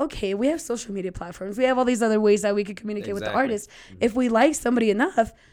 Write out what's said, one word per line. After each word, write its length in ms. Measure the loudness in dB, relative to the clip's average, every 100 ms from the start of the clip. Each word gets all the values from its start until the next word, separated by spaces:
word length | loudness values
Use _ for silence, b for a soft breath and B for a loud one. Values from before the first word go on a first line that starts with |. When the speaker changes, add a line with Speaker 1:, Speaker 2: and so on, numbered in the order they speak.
Speaker 1:
okay, 280 | 0 -4 -4
we 120 | 0 0
have 120 | -2
social 320 | -4 -8 -6
media 180 | -8 -8
platforms. 460 | -8 -12 -12 -10 0
We 60 |
have 120 | 0 2
all 60 |
these 180 | 2 2
other 160 | 2 4
ways 220 | 4 4
that 120 | 2
we 100 | -2
could 120 | -4 -8
communicate 360 | -8 -8 -8
with 80 | -6
the 40 | -2
Speaker 2:
Exactly. 120 | 0
Speaker 1:
artist. 280 | 0 -2 -8
Speaker 2:
Mm-hmm. 260 | -20 -20 -2
Speaker 1:
If 140 | -2 2
we 120 | 2
like 240 | 4 4
somebody 360 | 2 0 2 2
enough, 420 | 2 2 2 0 b b